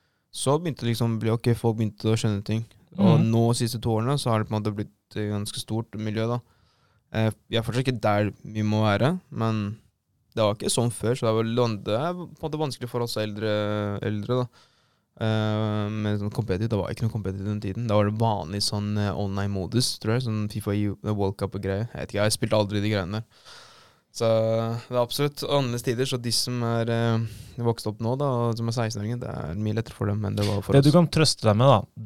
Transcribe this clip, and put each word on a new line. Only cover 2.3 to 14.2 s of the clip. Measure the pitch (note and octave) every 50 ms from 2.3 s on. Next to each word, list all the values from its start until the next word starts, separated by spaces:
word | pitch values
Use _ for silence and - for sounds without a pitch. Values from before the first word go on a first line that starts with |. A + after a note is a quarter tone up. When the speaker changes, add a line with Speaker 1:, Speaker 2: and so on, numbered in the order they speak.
| G#2 G2 G2+
Speaker 1:
ting. | - A2 A2+ A#2 - - _ _ _ - -
Og | G2+ - - A2
Speaker 2:
Mhm. | A2+ A2+
Speaker 1:
nå, | A2+ A2+ A#2 A#2
de | A#2 A#2 B2
siste | A2+ A#2+ A2
to | A2+ A#2+
årene, | A2+ G#2+ A2+ B2+ D3 C#3
så | - B2+
har | A2+ G#2+ G#2+
det | -
på | A2
en | G#2+
måte | G#2 G#2+ G#2
blitt | G#2 G#2 - _ _ _ _ -
et | A2 G#2+ G#2
ganske | G#2 G2+ G2+ G#2 - -
stort | - - A2 A2 A2+ - - G#2+
miljø, | G#2+ A2 G#2+ A2 A2 A2+
da. | A#2+ B2 - _ _ _ _ _ _ _ _ _ _ _ _ _
Eh, | - A2 A2 A2 G#2 - _ -
vi | - A2+
er | A2+
fortsatt | A#2+ G#2+ B2+ C3 C3+
ikke | B2+ G#2+
der | - G#2+ G#2 G#2 G#2 - - - -
vi | G#2 G#2+ A2
må | G#2+ G#2+ G#2+ G#2+ G#2+
være, | G#2+ G2+ G2+ A2+ C#3+ F3+ F#3 - _
men | - A2 A2+ A2+ A2 G#2+ G#2 G2+ A2+ - _ _ _ _ _ _ _ _ _ _ -
det | A#2 A2
var | G#2 G#2
ikke | - - D#3
sånn | - - A#2 A#2+ A2
før, | - - A2 B2+ B2+
så | B2
det | A2+
er | A2 A2+
vel, | A2+ A2+ A#2 A#2+ B2 A#2 A2 G2+ G2
det | G#2 G#2 A#2
er | D3 F3 F3+
på | F3+ F3 -
en | D3+ - -
måte | D#3 D3+ D3+
vanskelig | D#3 C#3 A#2+ - B2+ A#2+
for | - A#2+
oss | A#2+ A#2 - A2
eldre, | G#2+ G#2+ G#2 G#2 G#2+ G#2+ G#2 G#2 G#2 G#2 G#2 G#2 G#2 G#2 G2+ -
eldre | - G#2+ G#2+ G#2